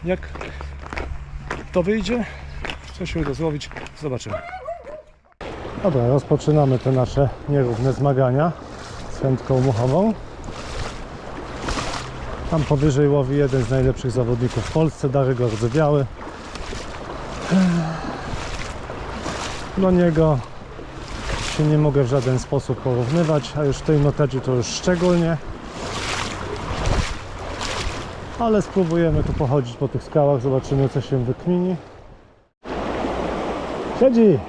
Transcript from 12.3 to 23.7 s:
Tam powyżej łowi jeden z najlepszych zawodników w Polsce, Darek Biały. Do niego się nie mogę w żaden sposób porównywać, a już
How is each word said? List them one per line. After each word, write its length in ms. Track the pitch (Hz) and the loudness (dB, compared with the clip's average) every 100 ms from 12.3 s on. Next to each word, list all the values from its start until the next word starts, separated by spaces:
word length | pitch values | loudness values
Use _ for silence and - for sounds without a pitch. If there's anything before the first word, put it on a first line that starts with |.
| - - | -6 -2
Tam 120 | 160 | 0
powyżej 440 | 135 147 151 135 143 | 2 4 4 4 4
łowi 300 | 143 131 143 | 4 2 2
jeden 260 | 139 135 | 2 2
z 60 | 110 | 2
najlepszych 420 | 135 131 123 131 | 4 2 2 -2
zawodników 540 | 120 117 120 123 123 - | 0 0 2 0 -2 0
w 60 | |
Polsce, 380 | 156 156 - 143 | 2 2 0 0
Darek 280 | 135 131 127 123 104 117 | 2 2 2 0 0 0
Biały. 320 | 135 151 147 127 - - - - - - - - - - - - - - 185 185 170 160 160 - - - - - - - - - - - - - - - - - - | 2 4 4 0 -6 -12 -12 -12 -10 -8 -8 -8 -10 -10 -10 -8 -8 0 4 4 2 0 -4 -6 -8 -6 -6 -6 -6 -8 -8 -10 -10 -8 -8 -8 -6 -6 -8 -6 2
Do 140 | 190 | 4
niego 480 | 180 175 160 160 135 - - - - - - - - - - - - | 6 6 6 6 4 -2 -14 -14 -14 -14 -12 -10 -8 -4 -4 -4 0
się 60 | |
nie 140 | 151 151 | 4 6
mogę 260 | 151 139 | 4 4
w 40 | 123 | 4
żaden 320 | 139 127 127 | 2 2 0
sposób 420 | - 139 - 135 | 0 -2 0 -2
porównywać, 720 | 131 120 120 165 160 151 - 147 | 0 0 2 2 4 2 0 -2
a 60 | |
już 140 | 147 | 0